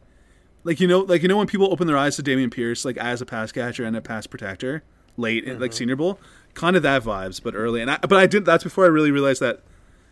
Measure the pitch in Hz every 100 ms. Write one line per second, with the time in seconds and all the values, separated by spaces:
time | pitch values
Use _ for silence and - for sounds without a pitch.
0 | _ _ _ _ _ _ 165 160 180 180
1 | 190 175 180 202 202 196 196 170 175 143
2 | 143 139 143 131 127 120 117 120 139 110
3 | 120 120 123 117 110 - 120 120 117 113
4 | - 110 - - 101 95 127 156 - _
5 | _ - 117 113 117 127 127 - 123 131
6 | 170 196 - - _ - 170 185 143 135
7 | 113 98 95 92 117 101 113 117 117 151
8 | 180 190 190 208 175 165 185 - 180 156
9 | 151 143 139 131 123 - _ _ _ _
10 | _